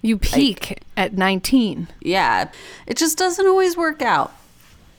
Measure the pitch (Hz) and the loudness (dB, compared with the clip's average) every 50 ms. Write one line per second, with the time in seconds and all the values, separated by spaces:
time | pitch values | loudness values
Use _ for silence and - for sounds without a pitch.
0 | - 220 226 196 - - - 254 285 269 190 - - - - - - - - - | 0 0 0 2 0 0 2 2 2 2 0 -2 -8 -10 -10 -12 -14 -12 -4 -4
1 | 190 - - 190 190 190 190 185 185 - 247 269 240 208 160 - 175 - - - | -4 -2 -2 0 0 0 0 0 -2 2 2 2 2 2 -2 -6 -8 -12 -12 -10
2 | - - 180 190 170 123 110 92 - - - - - - - - - - 240 - | -4 -2 0 2 2 2 2 0 -2 -4 -8 -20 -20 -20 -20 -20 -10 -8 -2 -2
3 | 320 320 311 - 370 370 349 392 381 381 370 381 381 359 339 349 339 320 302 - | 0 -2 0 0 -2 -2 0 2 2 4 4 4 4 2 0 0 -2 -2 -2 -2
4 | 277 233 185 147 131 - - - - _ - - - - - - - - - | -2 0 0 0 0 -2 -6 -20 -20 _ -20 -20 -20 -20 -20 -20 -20 -20 -20